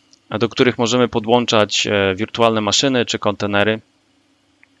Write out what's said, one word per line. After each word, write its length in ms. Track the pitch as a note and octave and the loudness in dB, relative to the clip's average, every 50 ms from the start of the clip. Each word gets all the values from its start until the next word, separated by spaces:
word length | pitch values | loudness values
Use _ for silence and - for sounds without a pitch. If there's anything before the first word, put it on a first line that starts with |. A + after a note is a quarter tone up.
| _ _ _ _ _ - | _ _ _ _ _ -8
do 200 | - G2 A#2 A2+ | -4 -4 -4 -2
których 280 | - - C3 B2 A2 - | 0 2 2 2 2 0
możemy 300 | A#2+ G#2+ A#2+ B2 B2 A2 | -2 0 0 0 0 0
podłączać, 800 | - A#2 G#2 A2 A#2 A#2+ A#2+ - A#2 A2 G#2+ G2+ - - - A#2 | 0 -2 0 2 2 2 2 2 2 2 2 2 0 -2 -2 0
e, 280 | G#2 G2+ G2 G2 F#2+ | 0 0 0 0 0
wirtualne 460 | F#2+ A2 - - A#2 A#2 A2+ A2+ A2 | -2 -4 -6 -2 0 2 2 2 0
maszyny 440 | G#2+ G2+ G2 - - C#3 C3 A#2+ A2+ | 0 0 0 0 0 0 0 0 0
czy 140 | - - G#2+ | -2 -4 -4
kontenery. 600 | - G#2 G2+ - G#2 G2+ G2+ G2+ G2+ G#2+ A2 A2 - _ _ _ _ _ _ _ _ _ _ _ _ _ _ _ _ _ _ _ | -2 -4 -2 -2 -4 -2 0 0 2 0 0 -2 -6 _ _ _ _ _ _ _ _ _ _ _ _ _ _ _ _ _ _ _